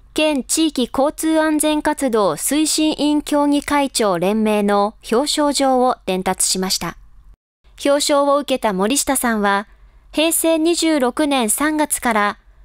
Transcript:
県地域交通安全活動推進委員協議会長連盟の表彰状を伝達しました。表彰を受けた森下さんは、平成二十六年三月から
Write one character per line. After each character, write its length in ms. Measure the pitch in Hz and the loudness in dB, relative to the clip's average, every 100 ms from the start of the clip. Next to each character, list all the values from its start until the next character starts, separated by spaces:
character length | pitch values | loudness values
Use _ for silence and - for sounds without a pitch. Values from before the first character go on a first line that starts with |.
| - - | -8 -2
県 260 | 311 285 | 0 0
地 260 | - - 320 | -2 -2 0
域 200 | 277 233 | 0 -4
交 220 | - 285 - | 0 -2 0
通 240 | 320 320 | 0 2
安 200 | 311 302 | 2 0
全 240 | 302 302 | 0 0
活 260 | 302 302 269 | -2 -2 0
動 220 | 220 190 | 2 0
推 340 | 151 - 294 311 | 0 -2 0 0
進 280 | - 311 | 0 0
委 100 | 302 | 0
員 180 | 294 294 | 0 0
協 240 | - 294 285 | 0 0 2
議 160 | 285 | 0
会 300 | - 294 277 | 0 -2 0
長 260 | - 214 175 | 0 0 0
連 240 | 180 220 | 0 0
盟 220 | 214 208 | 0 0
の 320 | 202 202 202 - - | 2 2 0 -4 -2
表 140 | 220 294 | -2 0
彰 280 | - 294 | 0 0
状 280 | 262 269 254 | 2 2 2
を 160 | 254 - - | 2 -2 -4
伝 160 | 185 | -4
達 240 | 185 185 - | -2 -2 -2
し 100 | 190 | -2
ま 140 | 185 | -2
し 80 | - | -4
た。 180 | 170 - - - - - _ _ _ | -6 -10 -20 -20 -20 -20 _ _ _
表 240 | - 285 285 | -4 0 2
彰 260 | 285 285 | 2 2
を 140 | 285 285 | 2 0
受 160 | - 262 | 0 -2
け 20 | |
た 160 | 220 | 0
森 240 | 185 208 277 | 0 0 0
下 180 | - 262 | -2 -2
さ 200 | 247 220 | 0 0
ん 60 | |
は、 260 | 202 196 220 - - - - | 0 0 -4 -18 -20 -20 -8
平 200 | - 320 | -2 0
成 260 | 320 330 330 | 0 0 2
二 160 | 320 | 0
十 260 | 339 320 302 | 0 0 2
六 280 | 247 - 302 | 0 0 0
年 240 | 269 220 | 0 0
三 260 | - 294 311 | 0 -2 0
月 240 | 294 - | -2 -2
か 120 | 247 | -2
ら 260 | 214 208 - _ - | 0 -2 -4 _ -20